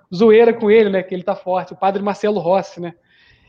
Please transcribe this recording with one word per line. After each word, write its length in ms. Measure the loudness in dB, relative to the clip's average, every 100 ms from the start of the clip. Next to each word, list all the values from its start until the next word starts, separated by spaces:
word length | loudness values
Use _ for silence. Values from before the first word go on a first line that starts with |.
| _
zoeira 400 | 0 4 6 4
com 160 | 2 2
ele, 200 | 4 4
né, 120 | -2
que 100 | -6
ele 120 | -8
tá 100 | -6
forte, 380 | -8 -6 -6 -6
o 40 | -4
padre 240 | -4 -2
Marcelo 360 | -6 -4 -4 -2
Rossi, 420 | -2 -2 -2 -12
né? 140 | -14 -16 _ _ _ _